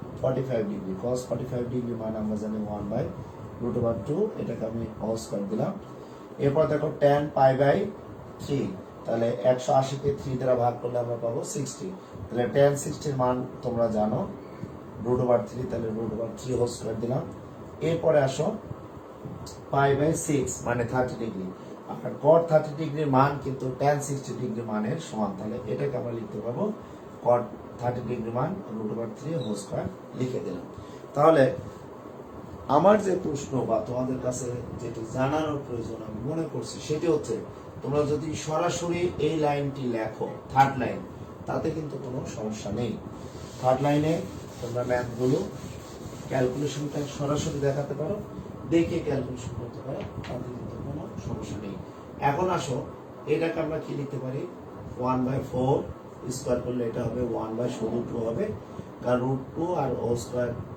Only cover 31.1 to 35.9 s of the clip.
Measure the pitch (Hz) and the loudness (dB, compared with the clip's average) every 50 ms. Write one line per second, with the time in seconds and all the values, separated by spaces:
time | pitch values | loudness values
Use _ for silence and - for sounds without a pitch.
31.1 | - 143 151 160 156 143 131 123 - - - - - - - - - - - - | 2 8 8 10 10 10 8 8 6 0 -6 -10 -12 -14 -14 -14 -14 -14 -14 -14
32.1 | - - - - - - - - - - - - 135 151 165 196 214 208 190 190 | -14 -14 -14 -14 -14 -14 -12 -12 -12 -10 0 4 6 8 10 10 10 8 6 2
33.1 | 175 - - 156 143 135 - - 135 123 110 - 113 107 - 123 123 127 127 127 | 0 2 0 -2 -2 -4 -4 -2 0 0 2 2 2 2 0 0 -2 -2 0 0
34.1 | 131 123 - 127 123 - 131 120 120 120 - - - - 120 117 113 117 113 110 | -2 -2 -2 -2 -2 -2 -4 -4 -4 -6 -6 -8 -8 -8 -8 -6 -6 -6 -6 -4
35.1 | - 123 131 139 147 156 160 151 147 135 135 - 123 117 113 113 | 0 2 2 2 2 2 0 0 -2 -4 -4 -4 -4 -4 -4 -6